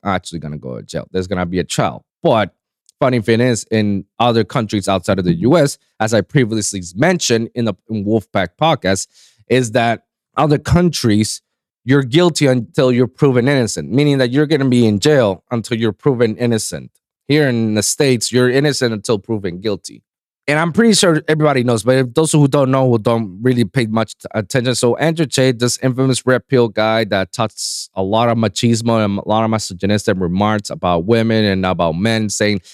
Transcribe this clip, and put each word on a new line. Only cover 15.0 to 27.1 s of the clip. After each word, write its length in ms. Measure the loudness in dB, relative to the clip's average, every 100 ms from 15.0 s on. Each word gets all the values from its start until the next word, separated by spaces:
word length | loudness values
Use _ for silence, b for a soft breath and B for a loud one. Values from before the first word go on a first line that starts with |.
| 2 4 2 -2 _
until 260 | -8 -4 -4
you're 160 | -4
proven 420 | -4 -6 -2 -2 0
innocent. 560 | -2 -2 -4 -10 -14 _ _ _ -2
Here 200 | 0 2
in 280 | 0 0 -2
the 80 |
States, 480 | -2 0 0 0 0
you're 180 | 0 2
innocent 440 | 2 0 0 -2
until 260 | -2 -2 -4
proven 420 | -4 -6 -6 -8
guilty. 420 | -6 -6 -10 -20 _ _ _ _ -4
And 120 | -2
I'm 140 | 0
pretty 200 | 2 4
sure 300 | 4 4 2 0
everybody 360 | 0 2 2
knows, 200 | 0 0
but 140 | 2 2
if 160 | 2
those 180 | 0 2
who 160 | 4 4
don't 220 | 4 2
know, 180 | 2 2
who 120 | 2
don't 400 | 2 0 -2 -4
really 220 | 0 0
pay 240 | 0 -2 -2
much 280 | -2 -2 -8
t-, 120 | -8 -8
attention. 400 | -4 -2 -2 0
So 200 | 0 0
Andrew 280 | 0 -2 -2
Tate, 320 | 0 0 2
this 220 | -2 0
infamous 440 | -2 0 0 0
red 240 | 0 0 2
pill 200 | 2 2
guy 360 | 0 0 0
that 260 | 0